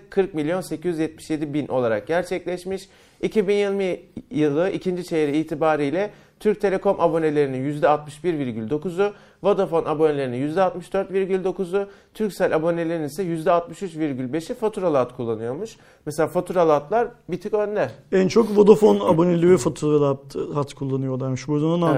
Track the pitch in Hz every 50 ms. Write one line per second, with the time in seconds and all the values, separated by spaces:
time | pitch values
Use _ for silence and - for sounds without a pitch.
0 | - - - 196 190 185 190 156 147 151 180 185 - - 160 151 156 180 170 156
1 | 160 156 160 - - - 160 147 160 147 139 151 135 - 123 131 123 113 110 104
2 | 101 - 160 180 175 - 190 170 - 180 180 175 - 185 190 185 - - _ _
3 | _ _ _ - - 196 - 220 196 185 208 202 202 196 196 196 196 180 170 -
4 | - - - - - - - 151 151 147 143 156 175 196 - 160 - 185 180 175
5 | 175 - 175 156 151 143 139 156 160 - 165 139 160 156 156 147 147 139 147 180
6 | 208 208 - - - _ _ - - 214 202 208 - 196 180 185 - 202 190 -
7 | 165 165 156 165 160 156 147 147 147 135 131 127 131 147 147 151 143 143 151 147
8 | 151 - - - - 180 165 147 139 123 110 113 110 110 147 151 151 190 165 180
9 | 202 208 202 - - - _ _ - 196 202 180 196 151 165 165 - 135 156 147
10 | 160 156 147 139 135 127 120 123 139 147 156 185 190 180 180 185 170 - - 196
11 | 196 190 180 190 196 180 190 190 175 185 180 - 190 170 180 202 202 202 - -
12 | _ _ - - 214 208 170 - 190 147 131 160 156 175 170 170 170 160 170 165
13 | 151 139 135 - 196 170 170 160 156 - 170 170 170 165 165 - 196 180 160 156
14 | 160 147 135 123 131 123 131 165 165 - 240 - 220 214 214 208 185 175 147 135
15 | 123 120 - - 120 113 113 107 113 117 131 160 214 226 - - _ - _ _
16 | - 151 147 - 156 147 156 180 175 - 180 180 170 160 151 143 143 - 208 233
17 | 240 - - _ _ - 175 175 - 208 214 208 208 202 208 196 151 117 - -
18 | - - 190 190 190 180 - 220 214 208 208 202 208 196 214 - 214 214 202 202
19 | 202 190 175 160 175 180 175 170 165 180 185 - - 175 139 - 151 151 151 147
20 | 143 139 139 139 - 135 - 156 170 170 156 147 139 139 - - 139 135 131 135
21 | 135 131 131 127 131 131 131 127 - - 151 147 151 160 170 175 170 160 147